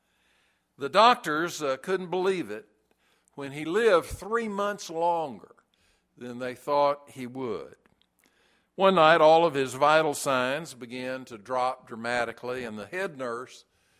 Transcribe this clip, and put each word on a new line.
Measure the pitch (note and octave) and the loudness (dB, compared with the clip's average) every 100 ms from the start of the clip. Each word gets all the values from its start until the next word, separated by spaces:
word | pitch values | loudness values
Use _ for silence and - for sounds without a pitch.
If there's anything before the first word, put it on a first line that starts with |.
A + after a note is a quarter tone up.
| _ _ _ _ _ _ _ - | _ _ _ _ _ _ _ -12
the | C#3 | -2
doctors, | F3+ A3+ A#3+ E3+ D3+ E3+ D#3 | 4 6 4 0 -4 -4 -4
uh, | D3 C3 | -4 -4
couldn't | - F#3+ F#3 | -4 -6 -4
believe | F#3 F#3 F#3 A2 | -4 -2 -2 -6
it | G#2+ - _ _ _ _ _ _ - | -12 -16 _ _ _ _ _ _ -16
when | C#3 | -12
he | C#3+ D#3 | -10 -4
lived | F#3+ A#3 F3 D3 | 0 4 4 2
three | - F#3+ A3+ A3+ | -10 -6 -6 -4
months | G3 G3+ G3+ - | -4 -6 -6 -10
longer | E3 E3+ E3+ D3+ G2+ - _ _ _ _ _ _ - | -4 -2 -2 -6 -10 -18 _ _ _ _ _ _ -18
than | B2 A#2+ | -14 -10
they | B2+ A#2+ | -10 -8
thought | - D3 C#3+ C#3+ - | 0 2 2 0 -8
he | C3 B2 | -14 -12
would. | B2+ B2+ F#2 C2 - _ _ _ _ _ _ _ _ _ | -8 -6 -6 -10 -20 _ _ _ _ _ _ _ _ _
One | - F#3+ F#3 | 2 4 8
night, | D#3 E3 | 8 8
all | D#3 E3 E3+ | 8 8 4
of | |
his | C#3 C3 B2+ | 0 -4 2
vital | C#3+ D#3 D#3 C#3 | 4 4 2 -2
signs | C#3+ B2+ B2+ C#3+ E3 | -2 -2 -2 -4 -8
began | B2 A#2 B2+ B2+ C3 B2+ | -16 -14 -12 -10 -10 -12
to | A2+ | -16
drop | G2 B2+ B2+ C3 - | -6 -4 -4 -6 -12
dramatically, | A2+ A#2 A#2+ A#2 A2 B2 B2+ | -10 -4 -2 -4 -6 -10 -8
and | A#2+ G#2+ | -8 -10
the | G2+ | -10
head | F3+ F#3+ C#3+ | -6 -8 -6
nurse | B2+ A#2 B2+ - _ _ _ | -8 -8 -12 -20 _ _ _